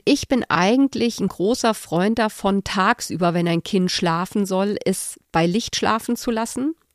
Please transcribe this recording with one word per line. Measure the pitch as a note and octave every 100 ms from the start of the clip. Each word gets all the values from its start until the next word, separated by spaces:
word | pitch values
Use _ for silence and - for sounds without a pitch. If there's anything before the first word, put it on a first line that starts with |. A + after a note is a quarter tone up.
| -
ich | C#4 -
bin | B3 -
eigentlich | E3 F#3 B3+ C#4 - A#3 -
ein | F#3+
großer | - F#3 B3+ A#3
Freund | G#3+ - D#3+ G3 A3+
davon, | A3 - G3 G3
tagsüber, | - G3 F#3+ A#3 - - F3
wenn | E3+ E3+
ein | E3+
Kind | - G3+ F3+
schlafen | - F3 E3 F#3 G#3 F#3+
soll, | F#3 G3+ G#3 -
es | F#3+ - - _
bei | D#3+ E3+
Licht | G3+ - -
schlafen | G3 A3 - A#3+
zu | -
lassen. | A3 A#3 - C#4 E4 _